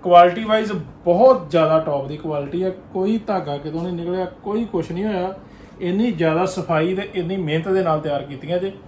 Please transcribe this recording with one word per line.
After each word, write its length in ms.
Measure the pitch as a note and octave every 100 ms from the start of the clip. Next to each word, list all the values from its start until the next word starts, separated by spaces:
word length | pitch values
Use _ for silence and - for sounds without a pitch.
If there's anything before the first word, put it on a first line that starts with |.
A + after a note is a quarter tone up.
ਕੁਆਲਿਟੀ 400 | F3+ F3 F3+ G3
ਵਾਈਜ਼ 280 | A3 A3 G#3 F#3 C#3 - F3
ਬਹੁਤ 400 | F3 B3+ A3 D#3
ਜ਼ਿਆਦਾ 280 | E3+ D#3 D#3+
ਟੌਪ 280 | D#3+ C#3+ C#3
ਦੀ 100 | D3+
ਕੁਆਲਿਟੀ 440 | D#3+ D3 C#3 E3+
ਆ, 60 | F#3 F3+ -
ਕੋਈ 240 | F#3 F#3+ A3+ G#3+
ਧਾਗਾ 300 | F#3+ D3 C#3+
ਕਿਤੋਂ 260 | D3+ D#3+
ਨਹੀਂ 100 | F3
ਨਿਕਲਿਆ, 320 | F3 E3+ F#3 F3+ -
ਕੋਈ 220 | G3+ G#3+ A3
ਕੁਛ 260 | F3 -
ਨਹੀਂ 140 | E3+ G#3+
ਹੋਇਆ। 280 | F#3+ F#3 G3 - - - -
ਇੰਨੀ 300 | F3+ F#3+ A#3+
ਜ਼ਿਆਦਾ 320 | E3 E3 D#3+ F#3+
ਸਫਾਈ 480 | F#3 D3+ D#3+ E3 F#3+
ਤੇ 140 | G3+
ਇੰਨੀ 240 | F#3 E3 G3
ਮਿਹਨਤ 300 | D#3+ D#3+ E3
ਦੇ 160 | F#3+
ਨਾਲ 160 | F3 D#3
ਤਿਆਰ 240 | D3+ C#3+
ਕੀਤੀਆਂ 340 | C3 C3+ D3 F3
ਜੇ। 120 | G3 F#3+